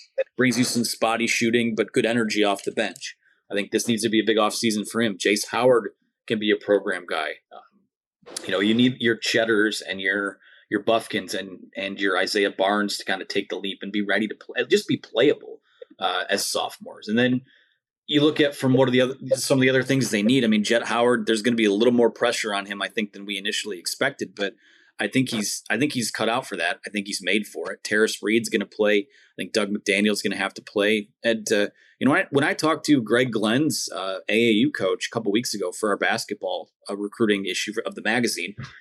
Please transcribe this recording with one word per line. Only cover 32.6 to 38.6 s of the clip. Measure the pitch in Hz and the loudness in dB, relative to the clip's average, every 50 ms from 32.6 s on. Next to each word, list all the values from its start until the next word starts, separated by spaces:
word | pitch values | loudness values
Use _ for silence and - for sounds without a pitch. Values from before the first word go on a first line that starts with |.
| - 156 160 - - | 0 0 0 0 2
to | - 151 135 | 4 4 4
Greg | 110 104 117 120 127 131 | 4 4 2 2 4 2
Glenn's, | 110 110 104 107 113 135 160 147 - - - - - | 0 0 2 2 2 2 2 0 0 -2 -6 -6 -8
uh, | 92 92 95 95 92 - - | -8 -6 -6 -8 -6 -4 0
A | 104 110 117 117 | 2 4 4 6
A | |
U | 107 104 123 - | 6 4 4 2
coach | - - 104 92 92 - - | 0 0 0 0 0 -2 -4
a | - - | -6 -6
couple | - - 104 | -4 -2 0
weeks | 98 117 123 - - | 0 0 0 -2 -4
ago | 101 95 90 | -6 -6 -6
for | 90 - - 104 | -4 -4 -2 -2
our | 98 | 0
basketball, | 90 92 92 104 113 - - 101 - 98 92 92 85 80 - _ _ _ - | 0 0 0 0 -2 -4 -6 -8 -8 -6 -6 -6 -6 -8 -12 _ _ _ -10
uh, | 101 | -8
recruiting | 101 104 104 - - 117 104 104 101 98 | -6 -6 -8 -2 0 2 2 2 0 0
issue | 101 90 - - 107 104 113 - | -4 -4 -4 -6 -6 -6 -6 -8
of | 98 101 | -8 -8
the | 113 | -6
magazine, | 110 107 113 123 120 107 101 87 87 92 - - | -4 -2 0 0 0 -2 -2 -4 -8 -10 -10 -14